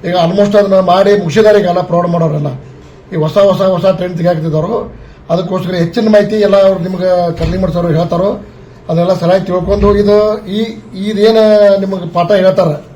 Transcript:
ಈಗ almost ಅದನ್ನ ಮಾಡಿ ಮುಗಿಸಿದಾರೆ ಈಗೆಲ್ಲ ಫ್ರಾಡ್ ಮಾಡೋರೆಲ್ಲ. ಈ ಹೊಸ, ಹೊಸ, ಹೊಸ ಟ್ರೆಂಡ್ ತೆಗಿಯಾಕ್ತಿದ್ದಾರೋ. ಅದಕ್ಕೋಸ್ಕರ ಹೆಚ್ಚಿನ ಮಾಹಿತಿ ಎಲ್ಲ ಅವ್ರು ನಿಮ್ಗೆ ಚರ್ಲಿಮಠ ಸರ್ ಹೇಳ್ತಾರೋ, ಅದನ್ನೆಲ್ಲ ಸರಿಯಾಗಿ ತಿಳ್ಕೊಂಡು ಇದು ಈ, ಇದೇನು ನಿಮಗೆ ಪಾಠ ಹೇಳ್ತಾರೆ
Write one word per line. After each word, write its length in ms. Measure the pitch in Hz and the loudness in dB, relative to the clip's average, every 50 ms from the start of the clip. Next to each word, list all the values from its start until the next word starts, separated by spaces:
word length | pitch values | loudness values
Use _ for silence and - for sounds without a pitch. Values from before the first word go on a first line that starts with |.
| - | -6
ಈಗ 100 | 175 180 180 165 170 | -2 0 0 0 0
almost 300 | 190 202 202 202 202 208 | 0 0 0 2 2 2
ಅದನ್ನ 160 | 202 190 190 | 2 4 2
ಮಾಡಿ 440 | 190 185 180 175 190 196 202 202 202 | 2 2 2 2 2 4 2 2 0
ಮುಗಿಸಿದಾರೆ 400 | 180 160 139 220 214 214 208 202 | 0 0 0 2 4 4 4 4
ಈಗೆಲ್ಲ 240 | 180 175 175 180 | 2 0 0 -2
ಫ್ರಾಡ್ 260 | 175 - 170 175 175 170 | -2 0 -2 -2 0 0
ಮಾಡೋರೆಲ್ಲ. 380 | 170 170 165 156 151 151 147 139 131 131 - - - - - - - - - - | -2 0 0 -2 -2 -2 -4 -6 -8 -10 -14 -18 -20 -20 -20 -20 -20 -20 -18 -10
ಈ 40 | 185 | -4
ಹೊಸ, 220 | 160 151 156 - 202 | -4 -4 0 2 2
ಹೊಸ, 240 | 196 196 185 - | 2 2 2 2
ಹೊಸ 340 | 196 190 185 170 190 190 185 | 0 0 0 0 0 0 0
ಟ್ರೆಂಡ್ 200 | - 180 180 180 | 0 -4 -6 -6
ತೆಗಿಯಾಕ್ತಿದ್ದಾರೋ. 760 | 160 165 175 175 156 156 165 151 156 156 190 233 214 - - - - - - - - - - | -2 0 0 0 0 -4 -2 -2 -2 -2 -2 -4 -6 -6 -8 -14 -20 -20 -20 -20 -20 -6 -4
ಅದಕ್ಕೋಸ್ಕರ 440 | 160 180 180 - 185 185 - 170 180 | -4 -4 -2 -4 -4 -4 -4 -4 -2
ಹೆಚ್ಚಿನ 340 | 175 170 170 - 240 214 214 | -2 -2 -2 -2 -2 0 2
ಮಾಹಿತಿ 280 | 214 208 202 202 214 | 2 2 2 2 0
ಎಲ್ಲ 260 | 214 202 196 196 196 | 0 0 2 2 4
ಅವ್ರು 180 | 196 196 196 185 | 4 2 2 0
ನಿಮ್ಗೆ 580 | 170 185 185 175 185 185 180 175 175 170 165 - | -4 -6 -6 -4 -2 0 0 0 0 -2 -2 -4
ಚರ್ಲಿಮಠ 320 | 165 160 175 190 190 180 | -4 -4 -2 -2 -2 -2
ಸರ್ 160 | 165 175 170 | -2 -2 -2
ಹೇಳ್ತಾರೋ, 640 | 170 151 160 170 156 175 170 185 208 - - - - - - - - - - | 0 0 0 0 -2 -2 -2 -2 -2 -4 -6 -10 -18 -20 -20 -20 -20 -20 -20
ಅದನ್ನೆಲ್ಲ 320 | - - 160 165 170 180 185 | -10 -4 -2 -2 0 0 0
ಸರಿಯಾಗಿ 300 | - 175 165 185 190 190 | 0 0 0 0 0 0
ತಿಳ್ಕೊಂಡು 520 | - 175 180 175 180 202 208 202 202 202 | -2 -4 -4 -2 -2 -2 2 2 2 2
ಇದು 500 | 202 202 202 208 208 208 214 214 214 - | 2 2 2 2 2 2 0 -2 -4 -6
ಈ, 140 | 185 196 214 220 226 220 - - - - | -8 -6 -4 -4 -6 -8 -16 -18 -16 -12
ಇದೇನು 840 | 190 196 208 214 196 208 220 220 220 220 214 214 208 208 202 196 196 | -8 -6 -4 -2 2 2 4 4 4 4 4 4 4 4 4 4 2
ನಿಮಗೆ 280 | 196 190 196 185 175 165 | 0 -4 -4 -6 -8 -6
ಪಾಠ 240 | - 175 170 170 | -4 -4 0 0
ಹೇಳ್ತಾರೆ 520 | 208 190 185 185 - 196 180 160 147 147 - - - | 2 2 2 2 2 2 0 0 -2 -6 -10 -16 -20